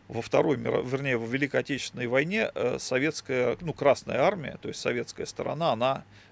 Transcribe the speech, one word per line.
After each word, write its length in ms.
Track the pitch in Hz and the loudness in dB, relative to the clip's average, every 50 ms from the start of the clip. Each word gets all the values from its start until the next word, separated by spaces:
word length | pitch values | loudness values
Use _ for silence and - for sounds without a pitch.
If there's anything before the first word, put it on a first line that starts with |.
| - - | -14 -8
во 140 | 120 117 | -6 -6
Второй 340 | - - - - - - 139 120 | -2 2 4 4 4 4 2 0
миро-, 240 | 113 117 117 - | 0 0 0 0
вернее, 340 | 123 127 131 135 139 139 127 | 0 0 -2 -2 0 0 0
во 100 | 117 113 | 0 0
Великой 340 | 113 120 135 143 131 - 127 | -2 -2 -2 0 0 0 0
Отечественной 460 | 123 - 143 123 - - - - 123 | 0 0 -2 -4 -6 -6 -6 -6 -2
войне, 440 | 117 120 135 147 165 196 220 220 - - | 0 2 2 2 2 0 -2 -2 -2 -2
э, 240 | - 110 123 127 - | 0 0 0 0 -2
советская, 800 | - - 127 127 139 160 156 - - - 131 127 123 120 - - | -2 0 0 2 2 0 -2 -4 -6 -4 0 0 0 0 0 -2
ну, 120 | 180 160 | -4 -6
Красная 480 | 135 - 135 139 123 - - - - 120 | -2 4 6 6 6 4 2 -4 0 2
Армия, 380 | 143 185 208 185 147 - - - | 2 2 2 0 -4 -10 -10 -10
то 80 | - - | -10 -10
есть 120 | - - | -8 -4
советская 460 | - - 120 123 117 - - - - | -2 -2 0 -2 -2 -6 -8 -10 -10
сторона, 460 | - - - - - 135 147 165 160 | -8 -6 -6 -6 -4 -2 0 0 2
она 320 | 123 110 120 131 135 - - - - - - - | 2 2 2 0 0 -2 -6 -16 -20 -20 -20 -18